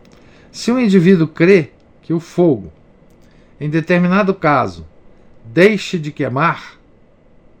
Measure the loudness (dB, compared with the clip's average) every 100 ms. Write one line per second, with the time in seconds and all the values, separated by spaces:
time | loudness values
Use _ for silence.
0 | -20 -20 -20 -20 -20 -8 -4 -2 2 4
1 | 4 2 0 0 2 2 0 _ _ _
2 | -8 -8 -6 0 0 0 -6 -20 _ _
3 | _ _ -20 _ _ _ -6 -6 0 0
4 | 2 2 0 0 0 0 -2 -8 -20 -20
5 | -20 -20 -20 -20 -8 2 2 2 -4 -8
6 | -8 -8 -6 -2 -2 -4 -12 -20 _ _
7 | _ _ _ _ _ _